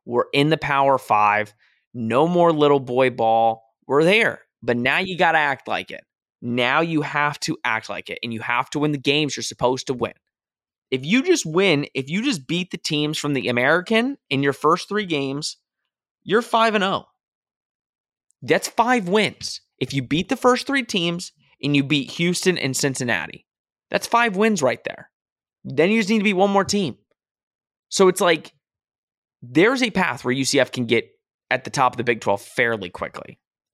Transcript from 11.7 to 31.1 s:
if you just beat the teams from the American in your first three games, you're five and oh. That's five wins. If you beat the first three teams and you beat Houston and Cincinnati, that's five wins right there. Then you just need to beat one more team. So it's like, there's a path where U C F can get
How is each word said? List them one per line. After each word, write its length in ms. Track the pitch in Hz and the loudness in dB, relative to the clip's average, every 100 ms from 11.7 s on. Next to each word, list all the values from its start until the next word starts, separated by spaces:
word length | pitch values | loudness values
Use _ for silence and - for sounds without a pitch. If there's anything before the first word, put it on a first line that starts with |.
| 143 147 | 2 0
if 160 | 127 135 | -6 -4
you 140 | 180 | -4
just 240 | 262 190 131 | -2 -4 -4
beat 240 | 165 180 | -4 -4
the 60 | - | -8
teams 420 | - 151 151 151 | -4 -2 -2 -4
from 140 | 147 | -2
the 140 | 139 101 | -2 0
American 720 | 123 131 165 175 220 247 277 _ | 0 2 2 2 0 0 -6 _
in 100 | 135 | 0
your 100 | 139 | 0
first 360 | 131 151 170 - | 2 2 0 -2
three 160 | 202 196 | -6 -4
games, 520 | 151 135 139 151 - _ _ _ _ _ _ | -4 -4 -6 -8 -12 _ _ _ _ _ _
you're 180 | - 202 | -2 -2
five 320 | 233 226 226 | 2 2 2
and 100 | 208 | 2
oh. 220 | 190 156 - _ _ _ _ _ _ _ _ _ _ _ _ _ | 0 -2 -6 _ _ _ _ _ _ _ _ _ _ _ _ _
That's 260 | 123 165 - | -2 -2 0
five 400 | - 233 247 175 | 0 2 2 2
wins. 540 | 208 180 - - - _ _ | 0 0 -4 -12 -12 _ _
If 160 | 127 | -4
you 80 | 139 | -4
beat 280 | 120 147 190 | -2 -4 -2
the 60 | 240 | 0
first 300 | 254 247 - | 2 0 0
three 180 | 277 | -4
teams 480 | 233 202 170 175 - _ _ _ | -2 -2 -2 -4 -10 _ _ _
and 140 | 139 143 | 0 0
you 80 | |
beat 260 | 135 147 131 | 2 -2 -2
Houston 460 | - 170 180 185 175 | -2 -2 0 0 0
and 180 | 135 127 | -2 -2
Cincinnati, 680 | 143 131 123 98 73 - _ _ _ _ _ | -2 -2 -2 -2 -4 -10 _ _ _ _ _
that's 160 | - - | -6 0
five 280 | 233 233 185 | 2 2 2
wins 280 | 220 202 | 0 2
right 200 | 131 117 | 0 -2
there. 280 | - - - _ _ _ _ _ | -8 -14 -18 _ _ _ _ _
Then 280 | 131 135 170 | -8 0 2
you 80 | 226 | 2
just 100 | 190 | 2
need 80 | 220 | 2
to 60 | |
beat 100 | 202 | 2
one 160 | 180 196 | 2 2
more 160 | 196 190 | 2 2
team. 320 | 208 170 - _ _ _ _ _ _ _ _ _ | 0 -2 -6 _ _ _ _ _ _ _ _ _
So 180 | - 185 | 4 4
it's 120 | 180 | 6
like, 320 | 185 165 - _ _ _ _ _ _ _ _ _ | 2 2 -2 _ _ _ _ _ _ _ _ _
there's 400 | 120 127 208 262 | -2 2 4 4
a 80 | 240 | 0
path 340 | 190 175 123 127 | 0 -2 -2 -4
where 80 | |
U 100 | 131 | -2
C 160 | 131 135 | 0 2
F 120 | 123 | 0
can 140 | - 120 | -2 0
get 220 | 113 - | 0 0